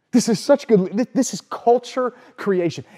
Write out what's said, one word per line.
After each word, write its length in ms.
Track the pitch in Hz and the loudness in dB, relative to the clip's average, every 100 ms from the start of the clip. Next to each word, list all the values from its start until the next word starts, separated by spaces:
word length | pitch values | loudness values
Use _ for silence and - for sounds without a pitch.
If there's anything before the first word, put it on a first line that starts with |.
| _ | _
This 180 | 247 - | 0 2
is 100 | 208 | 0
such 280 | - 277 - | 2 2 4
good, 280 | 208 180 202 | 2 2 -2
thi-, 120 | 240 | -2
this 200 | - 240 | -2 -4
is 80 | 180 | -6
culture 720 | - - 233 247 - 262 247 - - - | -12 -4 0 0 0 -6 -6 -8 -18 -8
creation. 480 | 202 180 170 - - | -4 -2 -2 -4 -14